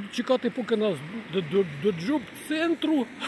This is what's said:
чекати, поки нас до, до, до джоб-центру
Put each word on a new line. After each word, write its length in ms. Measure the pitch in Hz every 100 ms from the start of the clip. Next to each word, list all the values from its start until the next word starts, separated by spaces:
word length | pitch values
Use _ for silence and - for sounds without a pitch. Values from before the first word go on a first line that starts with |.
| 202
чекати, 380 | - 240 254 240
поки 260 | - 220 220
нас 220 | 214 151 151 220 202
до, 80 | 175
до, 240 | 156 190 185 143
до 80 | 190
джоб-центру 1120 | 170 185 302 214 - - 311 330 330 311 311 233 -